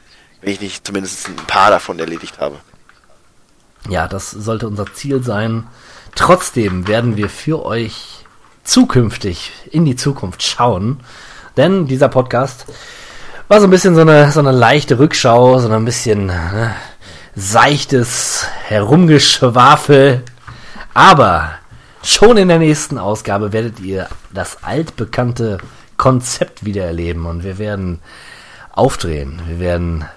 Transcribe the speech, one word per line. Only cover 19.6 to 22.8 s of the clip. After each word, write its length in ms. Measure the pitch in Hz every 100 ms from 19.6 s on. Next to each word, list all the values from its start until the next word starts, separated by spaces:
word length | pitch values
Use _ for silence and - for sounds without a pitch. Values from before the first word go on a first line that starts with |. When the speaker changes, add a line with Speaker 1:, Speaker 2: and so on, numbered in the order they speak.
| 127 147 - 143 139 123 - - - - - - -
Speaker 2:
Aber 560 | - 165 165 110 85 80 82 - - _ _
schon 340 | - - 208 226
in 120 | 185
der 100 | 165
nächsten 400 | 160 151